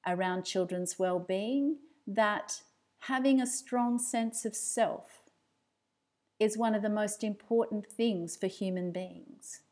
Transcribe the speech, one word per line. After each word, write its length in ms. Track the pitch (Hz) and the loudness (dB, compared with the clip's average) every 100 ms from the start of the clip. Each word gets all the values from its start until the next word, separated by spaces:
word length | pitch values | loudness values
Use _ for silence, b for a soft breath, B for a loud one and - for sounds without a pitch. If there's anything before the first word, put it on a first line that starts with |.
| 185 | 0
around 380 | 180 185 185 | 0 0 -2
children's 560 | 180 190 180 180 180 - | -2 0 0 -2 -4 0
well-being, 760 | 185 180 180 190 214 277 277 302 B B - | 0 0 0 -2 0 0 2 -2 B B -4
that 560 | 202 208 208 - - - _ _ _ | 2 4 2 -4 -10 -12 _ _ _
having 380 | - 262 262 269 | -2 2 6 4
a 80 | 254 | 4
strong 500 | - - 247 240 240 | -4 -2 0 2 0
sense 460 | - 233 226 226 | 0 0 0 -2
of 100 | 220 | -4
self 760 | - - - 196 - - - _ _ _ _ _ _ _ _ _ _ _ _ | -4 -4 2 0 0 -10 -20 _ _ _ _ _ _ _ _ _ _ _ _
is 200 | 214 220 | 0 2
one 180 | 226 214 | 2 2
of 60 | |
the 80 | 214 | 0
most 340 | 214 208 - | 0 -2 -2
important 640 | 220 202 - 233 - 214 202 | -4 -4 0 2 2 -2 -6
things 500 | - 233 190 170 - | 0 0 2 -4 -4
for 120 | 190 | -4
human 440 | - 190 185 180 | -2 -2 -2 -2
beings. 680 | 180 185 175 - - - - _ | -4 -8 -12 -18 -20 -18 -18 _